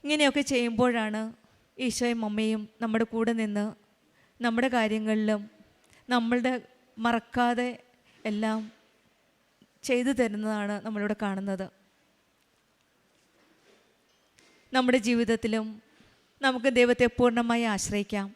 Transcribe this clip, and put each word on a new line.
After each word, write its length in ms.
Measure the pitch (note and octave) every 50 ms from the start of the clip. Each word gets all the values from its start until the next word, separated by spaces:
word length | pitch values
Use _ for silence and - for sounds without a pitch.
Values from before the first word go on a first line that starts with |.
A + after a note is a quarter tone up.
| -
ഇങ്ങനെയൊക്കെ 380 | C#4+ D4+ D4+ D4 C#4 C#4 D4 C#4 -
ചെയ്യുമ്പോഴാണ് 800 | C#4 B3 A#3+ A#3 A#3 G#3+ B3 B3 A#3+ A#3 A3 G#3+ G#3+ A3 A3 A3 A3+ _ _ _ _ _ _ _ _ -
ഈശോയും 460 | C4 B3 A3 - B3 A#3+ A#3+ A#3 A3
അമ്മയും 440 | G#3+ G#3 G#3+ A3 A3 A3 A3 G#3+ G#3 _ _
നമ്മുടെ 240 | A3+ A3+ A3 A3 A3+ A3
കൂടെ 200 | - A3+ A3+ A3+ A#3 A3+
നിന്ന് 240 | A3 G#3+ G#3 G#3 G#3 G#3+ - _ _ _ _ _ _ _ _ _ _ _ _ _ A#3
നമ്മുടെ 240 | A#3+ A3+ A#3 B3 C4 B3
കാര്യങ്ങളിലും 680 | B3 A3 G#3+ G#3+ A3 G#3+ A3 G#3+ A3 G#3+ G#3+ G#3+ G#3 G#3 G#3+ - _ - _ _ _ _ _ - _ _ -
നമ്മളുടെ 440 | B3 B3 A#3 A3+ B3 B3 A#3 B3+ B3+ B3 - - _ _ _ _ _ - A3+
മറക്കാതെ 640 | A#3 A#3 A3+ - _ - B3 B3 A#3+ A#3+ A3+ B3 B3 A#3+ - - _ _ _ _ _ _ _ - A3
എല്ലാം 420 | G#3 G#3 A3 A3 A3 A3 G#3+ G#3+ - _ _ _ _ _ _ _ _ _ _ _ _ _ _ _ _ _ _ _ _ _ - -
ചെയ്തു 240 | B3+ A#3+ B3 C4 C#4 A#3
തരുന്നതാണ് 540 | B3 A3 G#3 G#3 G#3+ G#3+ G#3+ G#3 G3+ G3+ G#3 G3+ -
നമ്മളിവിടെ 300 | A3 A3 G#3 G3+ G#3 G#3 G#3
കാണുന്നത്. 440 | G#3+ G3+ G3 G3 G3 G3+ G3 F3+ F#3+ - _ _ _ _ _ _ _ _ _ _ _ _ _ _ _ _ _ _ _ _ _ _ _ _ _ _ _ _ _ _ _ _ _ _ _ _ _ _ _ _ _ _ _ _ _ _ _ _ _ _ _ _ _ - _ _ _ _ _ _ -
നമ്മുടെ 220 | C4 B3+ B3 B3 C4 G3+ A#3
ജീവിതത്തിലും 580 | A#3+ A#3 A#3 G3+ A3+ A3 - A3 G#3+ A3+ A3 A3 G#3+ G#3+ _ _ _ _ - _ _ _ _ _ _ _ C#4
നമുക്ക് 240 | C4+ B3+ B3+ A3+ C4+ B3 B3
ദൈവത്തെ 280 | B3 A#3+ B3 B3 B3 A#3 - -
പൂർണ്ണമായി 440 | B3 B3 A3+ A#3+ A#3 A#3 A#3 A#3 A#3 A3+ G#3
ആശ്രയിക്കാം. 520 | F#3+ - - G#3 G3+ G3+ - - G3+ G3 G3 G#3+